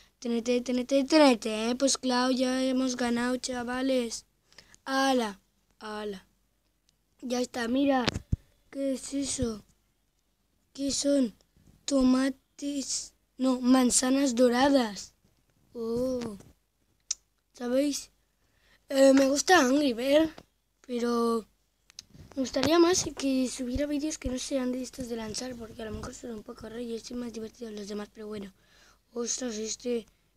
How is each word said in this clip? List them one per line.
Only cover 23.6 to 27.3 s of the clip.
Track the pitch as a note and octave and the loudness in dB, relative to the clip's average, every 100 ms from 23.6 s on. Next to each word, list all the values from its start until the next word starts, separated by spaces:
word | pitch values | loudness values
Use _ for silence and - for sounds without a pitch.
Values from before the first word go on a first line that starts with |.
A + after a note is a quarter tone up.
| B3 C4 D4 | -6 -4 -2
vídeos | D4 D4+ D#4 | -4 -4 -6
que | C4 | -6
no | B3+ | -6
sean | - C#4 B3+ | -4 -4 -4
de | B3+ | -4
estos | B3 - B3 | -8 -10 -10
de | A3+ | -8
lanzar, | A3 A3 B3+ A#3+ | -8 -8 -10 -12
porque | A3 A3+ | -14 -12
a | A3 | -12
lo | |
mejor | G#3+ A3 | -10 -12
son | B3+ B3+ | -14 -12
un | A3 | -12
poco | G#3 A#3 A3 | -14 -16 -14
rollo | A3+ A#3+ | -10 -8
y | A3+ | -8
son | - B3 | -10 -10
más | A#3+ | -10